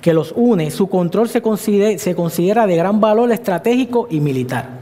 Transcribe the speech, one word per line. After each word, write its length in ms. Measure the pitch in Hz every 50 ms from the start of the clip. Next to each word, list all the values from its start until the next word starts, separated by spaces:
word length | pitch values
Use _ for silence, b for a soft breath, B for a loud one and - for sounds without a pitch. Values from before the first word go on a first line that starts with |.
que 120 | - 170
los 200 | 160 160 151 - -
une, 360 | - 240 240 233 175 160 147
su 180 | 147 - 202 190
control 400 | - 185 175 170 - 190 233 226
se 140 | - 247
consider-, 560 | 226 226 214 190 - - 208 202 202 220 208 180
se 160 | - 180 175
considera 500 | 170 170 165 - - 170 185 208 233 226
de 100 | 202 175
gran 240 | 165 170 190 208 214
valor 300 | 208 220 214 220 240 240
estratégico 760 | 233 190 - - 185 170 - 233 240 247 262 - 240 240 226 233
y 100 | 160 151
militar. 480 | 147 147 135 131 123 127 135 120 120 - - -